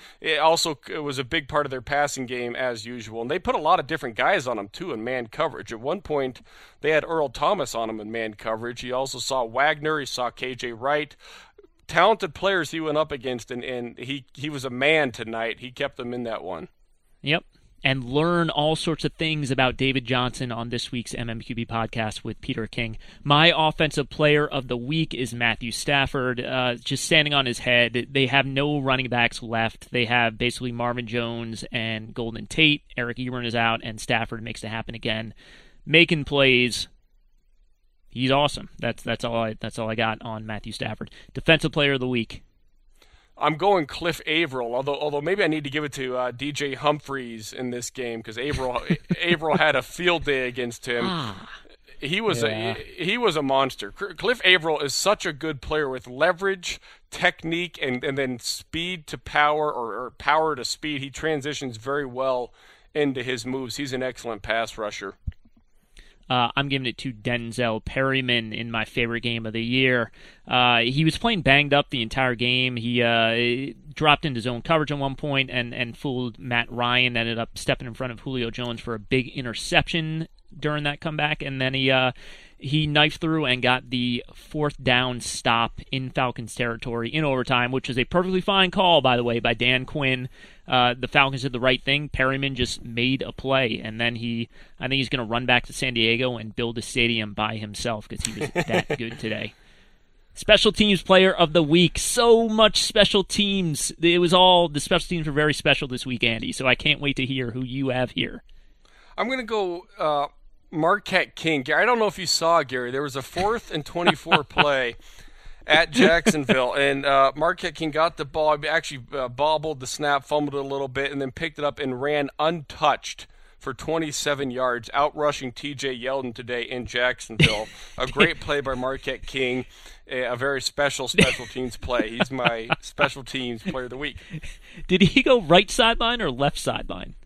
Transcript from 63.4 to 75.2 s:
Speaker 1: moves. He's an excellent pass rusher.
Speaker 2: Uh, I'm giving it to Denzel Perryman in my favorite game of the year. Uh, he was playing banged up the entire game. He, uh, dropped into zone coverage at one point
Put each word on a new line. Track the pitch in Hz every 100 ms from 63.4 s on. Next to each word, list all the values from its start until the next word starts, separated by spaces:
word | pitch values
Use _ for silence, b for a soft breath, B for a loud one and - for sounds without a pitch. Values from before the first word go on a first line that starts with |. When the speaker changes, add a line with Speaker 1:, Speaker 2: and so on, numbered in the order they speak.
Speaker 1:
moves. | 120 135 123 127
He's | 143
an | 127
excellent | 127 120 120 107
pass | 110 113 113 -
rusher. | 104 - 98 - - - - _ _ b b b b b -
Speaker 2:
Uh, | 127 120 139
I'm | 139
giving | 135
it | 127 -
to | 135
Denzel | 107 123 120 117 117 117 110
Perryman | - 135 135 131 127 120 110
in | 107 117
my | 117
favorite | 110 - 117 117
game | 117 117 113
of |
the | 113
year. | 117 131 131 123 110 B B B -
Uh, | 123 123 117
he | 117 139
was | 160 -
playing | 233 208
banged | 131 139 143
up | 143 -
the | 135
entire | 113 135 131
game. | 117 120 127 127 120
He, | 117 120
uh, | 117 117 113 117 120 123 139 - 151
dropped | - 151 143 156
into | 120
zone | 120 120
coverage | - 160 151
at | 143
one | 139
point | 131